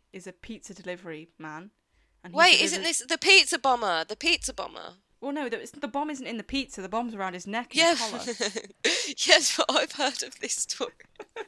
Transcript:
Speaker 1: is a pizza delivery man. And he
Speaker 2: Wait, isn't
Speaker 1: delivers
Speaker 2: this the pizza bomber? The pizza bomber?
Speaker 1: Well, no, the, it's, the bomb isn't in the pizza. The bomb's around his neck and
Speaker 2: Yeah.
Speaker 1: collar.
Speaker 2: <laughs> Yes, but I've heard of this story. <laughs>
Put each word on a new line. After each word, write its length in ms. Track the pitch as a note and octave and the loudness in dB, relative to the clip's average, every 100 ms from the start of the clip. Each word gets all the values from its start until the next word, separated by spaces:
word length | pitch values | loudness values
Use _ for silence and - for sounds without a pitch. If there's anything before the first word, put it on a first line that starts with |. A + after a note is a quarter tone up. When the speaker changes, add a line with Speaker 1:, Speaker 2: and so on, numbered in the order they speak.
| _ | _
Speaker 1:
is 140 | G3 F#3 | -16 -16
a 60 | |
pizza 420 | F3+ - A3+ - | -16 -16 -16 -16
delivery 560 | G3 F3+ F3+ F3+ D#3 E3 - | -14 -10 -10 -10 -12 -14 -16
man. 320 | D#3 D#3 F#3+ _ _ _ _ _ | -14 -14 -16 _ _ _ _ _
And 120 | F3+ | -4
he 20 | F3 | 4
Speaker 2:
Wait, 220 | F4 D#4+ | 6 8
isn't 200 | - - | 4 0
Speaker 1:
delivers 180 | D#4+ - | -2 -2
Speaker 2:
this 80 | - | -2
the 80 | E4 | 0
pizza 420 | F4+ G4 D4+ D#4+ | 8 8 8 4
bomber? 460 | C4+ B3 G#3+ E3 D#3+ | 4 4 2 0 0
The 100 | G#3+ | -2
pizza 360 | D#4+ - - | 0 0 0
bomber? 440 | - - - - F#3 _ _ | -6 -10 -10 -16 -18 _ _
Speaker 1:
Well, 100 | C4 | -8
no, 160 | C#4+ C4 | -4 -4
the, 140 | A3+ | -6
it's, 80 | - | -10
the 180 | C#4+ C#4 | -10 -6
bomb 220 | C#4 D4+ | -4 -4
isn't 160 | C#4 A3+ | -6 -8
in 100 | A3+ | -10
the 60 | |
pizza. 380 | G3 C#4 C4+ - | -6 -6 -6 -8
The 80 | F#3 | -6
bomb's 240 | A3 A#3+ | -4 -4
around 180 | A3 F#3+ | -4 -6
his 140 | F3+ F#3+ | -6 -6
neck 280 | A3 B3 | -6 -2
and 40 | C#4+ | 4
Speaker 2:
Yeah. 160 | E4 D4+ | 4 4
Speaker 1:
collar. 260 | A3+ A#3 A#3+ | 0 -4 -6
Speaker 2:
<laughs> 880 | A3+ G#3 G#3 G3 _ C#4 F4 - C#4 | -4 -4 -6 -12 _ 0 0 -2 -2
Yes, 400 | - E4+ D4 - | 6 6 6 2
but 100 | - | 2
I've 180 | C4+ D4+ | 0 0
heard 300 | - C#4+ - | -2 -2 -2
of 140 | - - | -8 -8
this 160 | - - | -6 -4
story. 360 | - - - - - - - | -6 -6 -8 -8 -20 -20 -16
<laughs> 60 | - | -14